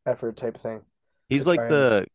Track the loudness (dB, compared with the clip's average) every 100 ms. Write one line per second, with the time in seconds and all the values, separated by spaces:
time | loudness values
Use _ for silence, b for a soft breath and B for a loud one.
0 | -6 -6 -6 -8 -10 -8 -12 -12 _ _
1 | _ _ -4 0 2 0 2 2 4 2
2 | 0